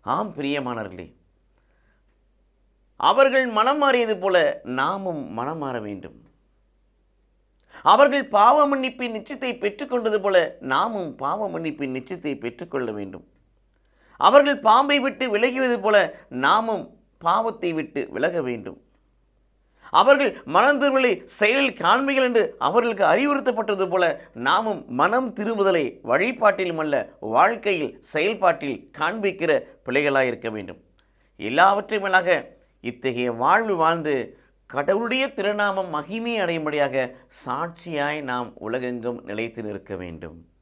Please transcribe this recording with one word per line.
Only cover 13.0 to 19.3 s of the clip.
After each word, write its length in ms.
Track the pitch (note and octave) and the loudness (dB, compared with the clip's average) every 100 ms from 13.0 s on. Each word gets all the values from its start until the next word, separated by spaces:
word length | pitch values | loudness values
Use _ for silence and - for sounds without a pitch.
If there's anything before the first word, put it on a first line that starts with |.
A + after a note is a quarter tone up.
| G2 F#2 - _ _ _ _ _ _ _ _ _ | -10 -14 -20 _ _ _ _ _ _ _ _ _
அவர்கள் 420 | F#3+ C4+ C#4+ C#4+ | 6 6 4 2
பாம்பை 400 | A3 A3+ C#4+ C#4+ | 4 4 4 0
விட்டு 380 | C4 C#4 B3+ G#3 | 0 -4 -4 0
விலகியது 420 | B3 B3+ C4 A#3 | 0 0 -2 0
போல 380 | G3+ G#3 E3 - - | 2 2 2 -4 -12
நாமும் 680 | B2+ C#3 G3+ A3+ G3+ C#3+ _ _ _ | -2 2 2 2 -4 -8 _ _ _
பாவத்தை 540 | E3+ G3 A3+ A3 F3 | -2 0 -2 -4 -4
விட்டு 360 | D#3+ D3+ C#3+ - | -4 -6 -6 -8
விலக 320 | F#2+ D3+ F3 | -4 -2 -2
வேண்டும். 380 | B2+ A#2+ F#2+ - _ _ _ _ _ | -6 -8 -10 -16 _ _ _ _ _